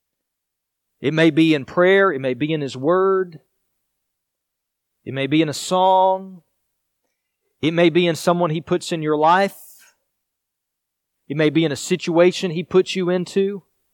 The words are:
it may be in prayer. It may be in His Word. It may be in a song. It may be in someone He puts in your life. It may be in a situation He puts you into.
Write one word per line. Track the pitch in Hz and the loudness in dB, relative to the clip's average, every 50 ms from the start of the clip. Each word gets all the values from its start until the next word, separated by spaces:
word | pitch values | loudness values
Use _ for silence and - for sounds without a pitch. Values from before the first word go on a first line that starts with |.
| _ _ _ _ _ _ _ _ _ _ _ _ _ _ _ _ _ _ _ _ - | _ _ _ _ _ _ _ _ _ _ _ _ _ _ _ _ _ _ _ _ -6
it | 135 156 | -4 0
may | 156 165 165 | 2 2 2
be | 147 156 160 160 156 | 4 4 2 2 2
in | 143 127 | 0 -2
prayer. | - - 175 180 185 196 196 196 190 | -4 -2 2 2 4 4 4 2 2
It | 151 131 | 0 -2
may | 135 131 127 | -4 -4 -4
be | 120 147 151 | -4 -4 -4
in | 160 151 | -4 -4
His | 143 131 123 | -6 -8 -8
Word. | 127 131 156 175 185 190 196 190 190 185 180 160 147 _ _ _ _ _ _ _ _ _ _ _ _ _ _ _ _ _ _ _ _ _ _ _ _ _ _ _ _ _ _ _ _ - | -4 -2 0 0 2 2 0 0 -2 -4 -6 -10 -20 _ _ _ _ _ _ _ _ _ _ _ _ _ _ _ _ _ _ _ _ _ _ _ _ _ _ _ _ _ _ _ _ -14
It | - 127 | -10 -8
may | 135 135 135 | -6 -4 0
be | 147 156 | 0 0
in | 160 151 | 0 0
a | 135 | -2
song. | - - - 185 185 185 190 190 185 185 190 190 190 190 190 185 175 - _ _ _ _ _ _ _ _ _ _ _ _ _ _ _ _ _ _ _ _ _ _ _ | -6 -6 -2 0 2 4 4 4 4 4 2 0 -2 -6 -12 -20 -20 -20 _ _ _ _ _ _ _ _ _ _ _ _ _ _ _ _ _ _ _ _ _ _ _
It | - 156 170 | -4 -2 0
may | 165 175 170 | 2 2 2
be | 151 175 180 170 | 4 2 0 0
in | 156 | -2
someone | - - 180 175 175 175 160 | -2 -2 -2 0 0 0 -2
He | 156 170 | -2 -4
puts | - - 175 175 - - | -4 -4 -4 -4 -4 -4
in | 180 160 151 | -6 -4 -2
your | 151 151 | -2 0
life. | 151 151 160 175 190 202 196 - - - - - - _ _ _ _ _ _ _ _ _ _ _ _ _ _ _ _ _ _ _ _ _ _ _ _ _ _ _ _ _ - | 2 4 4 4 4 2 0 -4 -10 -20 -20 -20 -20 _ _ _ _ _ _ _ _ _ _ _ _ _ _ _ _ _ _ _ _ _ _ _ _ _ _ _ _ _ -8
It | 143 151 | -2 0
may | 156 151 | 0 2
be | 139 160 165 | 2 2 0
in | 151 | 0
a | 139 | -2
situation | - - - 185 151 - 180 170 165 175 180 180 - - 180 | -6 -6 -4 -4 -4 -2 0 2 4 4 4 2 0 -4 -6
He | 156 175 170 | -6 -6 -4
puts | - - 185 185 - - | 0 0 0 0 0 -2
you | 190 180 170 | -4 -2 -2
into. | 180 185 175 - - 202 196 196 202 190 - _ _ _ _ _ | -2 -2 -4 -4 -2 -2 -2 -2 -4 -8 -14 _ _ _ _ _